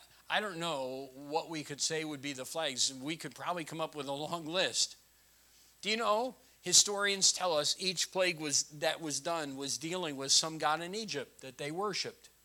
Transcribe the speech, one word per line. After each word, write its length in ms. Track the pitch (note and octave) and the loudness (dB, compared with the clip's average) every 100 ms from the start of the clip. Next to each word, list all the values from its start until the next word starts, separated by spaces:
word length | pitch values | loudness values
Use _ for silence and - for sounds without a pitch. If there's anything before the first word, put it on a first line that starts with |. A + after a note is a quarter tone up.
| - - - | -14 -20 0
I 120 | E3+ | 0
don't 160 | G#3 E3 | 0 -2
know 540 | E3+ C#3+ B2+ C3 C3+ | -2 0 -2 -6 -8
what 360 | C3 C#3+ D#3 D#3 | -12 -2 -2 -2
we 120 | D#3+ | -6
could 180 | C#3+ C#3 | -6 -2
say 240 | - D#3+ | 0 0
would 180 | D#3 C#3+ | -2 -4
be 100 | C#3+ | -6
the 120 | B2+ | -6
flags. 480 | - D#3+ D#3 B2 - C3 | -6 -2 -2 0 0 0
We 160 | C3+ E3 | -6 -6
could 180 | D3+ | -8
probably 300 | B2 C#3+ F3 | -6 -4 -4
come 160 | D#3 D#3 | -4 -4
up 140 | D#3 | -4
with 140 | D3 C#3 | -4 -4
a 40 | |
long 340 | C#3 D#3 E3+ D3+ | -4 -4 -6 -2
list. 500 | F3+ D3 - - - _ _ _ _ _ - - _ | 2 2 2 0 -2 _ _ _ _ _ -20 -20 _
Do 80 | F#3+ | -2
you 60 | A3 | 2
know, 380 | A3 G#3+ B3+ - - - | 4 4 2 -6 -20 -8
historians 680 | F3 E3+ - G3+ G3+ G3 F3+ | 6 6 8 4 2 4 4
tell 240 | - F#3 D3+ | 4 2 4
us 200 | D3 - | 2 0
each 320 | F#3 E3+ - | 0 0 -2
plague 300 | F#3 F3+ D#3+ | 2 2 2
was, 240 | D3+ C#3+ - D3+ | 0 0 0 -2
that 200 | D#3+ C#3+ | 0 0
was 200 | D#3+ C3+ | -2 -2
done 360 | D3+ E3+ C#3+ C3+ | 0 -2 -2 -4
was 220 | C#3 B2+ | -6 -4
dealing 380 | D#3+ F#3 E3+ C3+ | -4 -2 -2 -4
with 160 | C#3 | 4
some 260 | - D#3+ D#3+ | 4 4 0
god 240 | D3+ D#3 | 2 2
in 120 | E3+ | -2
Egypt 480 | G#3 G#3+ C#3+ A#2 - | -6 -4 -6 -6 -12
that 160 | C3+ B2+ | -16 -8
they 120 | D3 | -6
worshiped. 600 | E3 G#3 F3+ A#2+ - - _ | -2 -2 -2 -4 -8 -20 _